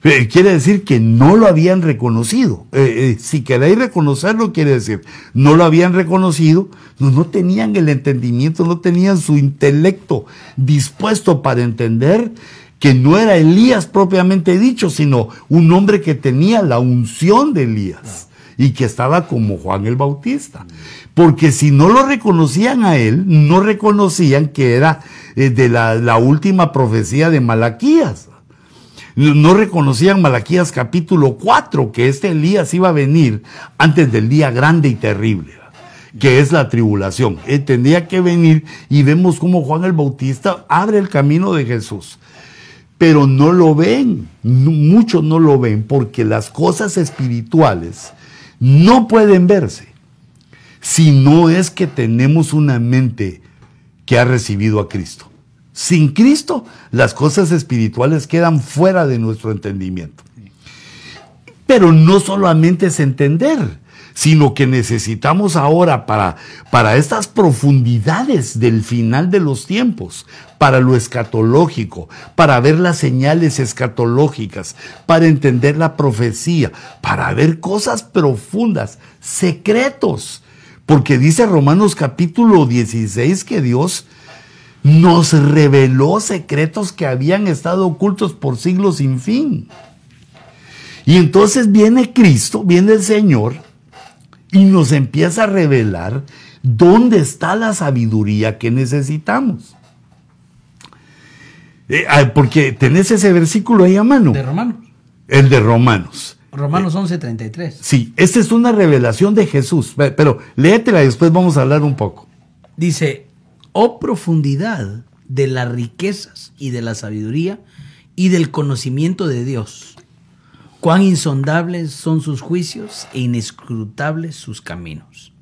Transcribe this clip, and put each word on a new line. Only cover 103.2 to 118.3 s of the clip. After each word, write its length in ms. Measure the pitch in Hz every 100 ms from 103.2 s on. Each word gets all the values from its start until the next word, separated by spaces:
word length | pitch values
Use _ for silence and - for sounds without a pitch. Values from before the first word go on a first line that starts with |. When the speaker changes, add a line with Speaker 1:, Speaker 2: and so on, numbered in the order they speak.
| 196
Speaker 1:
versículo 520 | 175 165 214 196 226
ahí 120 | 180 196
a 80 |
mano. 280 | 220 277 175
Speaker 2:
De 100 | 120
Romanos. 340 | 127 160 240 - - _ _ _ _
Speaker 1:
El 220 | 139 135
de 120 | 135
Romanos. 800 | 107 117 123 104 82 - - _ _
Speaker 2:
Romanos 420 | 139 143 170 185
Speaker 1:
Eh, 40 | 170
Speaker 2:
once 200 | 190 175
treinta 260 | 127 113
y 60 | 110
tres. 280 | 135 175 -
Speaker 1:
sí, 320 | - 139 113 -
esta 240 | 175 240
es 120 | 196
una 200 | 233 240
revelación 640 | 214 175 139 120 107 196
de 120 | 208 180
Jesús. 480 | 143 123 165 117 -
Pe-, 140 | 143
pero 260 | 143 151 131 - -
léetela 460 | 147 226 226 190
y 40 | 139
después 260 | 113 170
vamos 240 | 170 180 147
a 60 |
hablar 200 | 131 147
un 120 | 147
poco. 320 | 139 101 - _ _ _ _ _ -
Speaker 2:
Dice, 520 | 170 147 156 127 _ _ _ _ _
Oh 260 | 185 233 233
profundidad 1080 | - 220 - 160 143 135 208 196 98 107 - _ _
de 180 | 131 135
las 240 | 127 123
riquezas 840 | 120 117 _ 185 196 - - - _
y 120 | 139
de 120 | 123
la 120 | 117
sabiduría 680 | 107 107 107 107 139 175 220 _ - - _ _ -
y 120 | 185